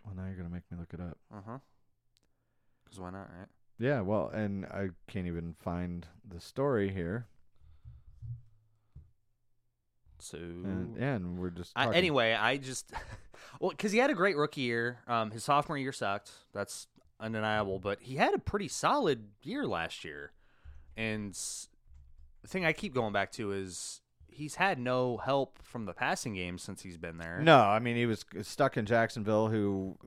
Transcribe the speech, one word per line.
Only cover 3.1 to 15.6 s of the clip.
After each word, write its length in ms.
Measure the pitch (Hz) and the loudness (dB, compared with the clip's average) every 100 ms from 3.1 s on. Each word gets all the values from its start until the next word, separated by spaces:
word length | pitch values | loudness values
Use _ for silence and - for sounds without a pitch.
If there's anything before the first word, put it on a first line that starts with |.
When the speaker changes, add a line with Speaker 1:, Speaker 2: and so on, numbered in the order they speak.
Speaker 2:
not, 180 | 95 95 | -10 -14
right? 180 | 87 98 _ _ - | -16 -18 _ _ -2
Speaker 1:
Yeah, 240 | 123 135 | 0 2
well, 280 | 95 104 69 | 2 2 0
and 360 | 110 104 98 95 | -2 -2 -2 -4
I 240 | 98 95 85 - | -4 -6 -8 -10
can't 180 | 98 90 | -6 -4
even 260 | 85 85 | -4 -6
find 540 | 82 92 87 87 87 - - 107 | -6 -4 -2 -4 -6 -10 -18 -16
the 120 | 85 | -16
story 520 | - 131 143 117 98 | -10 -2 0 2 2
here. 360 | 95 85 113 117 - - - - - - - - - - - - - _ _ _ - - _ _ _ _ _ _ _ _ _ _ - | 0 -2 -4 -8 -18 -20 -20 -20 -20 -20 -20 -20 -14 -12 -12 -14 -20 _ _ _ -20 -20 _ _ _ _ _ _ _ _ _ _ -20
Speaker 2:
So 180 | - 80 | -14 -10
Speaker 1:
And, 600 | 85 87 95 95 90 - | -8 -6 -4 -4 -4 -4
yeah, 180 | 135 117 | -2 -2
and 220 | 87 90 | -4 -4
we're 100 | 90 | -4
just 220 | 87 87 117 | -6 -6 -2
Speaker 2:
I, 100 | 127 | 2
Speaker 1:
talking. 120 | 170 | 4
Speaker 2:
anyway, 360 | 180 139 113 | 4 4 4
I 240 | 113 113 139 | 4 2 0
just, 340 | 131 127 - | -4 -10 -10
<laughs> 680 | - - - - - - - | -10 -10 -14 -16 -20 -20 -4
well, 120 | 185 | -2
'cause 200 | 156 202 | 0 2
he 60 | 214 | 4
had 100 | 277 | 4
a 40 | 202 | 4
great 200 | 196 147 | 4 4
rookie 240 | 147 147 | 2 0
year. 380 | 120 117 120 120 - | 0 2 0 -2 0
Um, 240 | 117 110 | 0 0
his 120 | 110 | -2
sophomore 340 | 147 143 | 4 4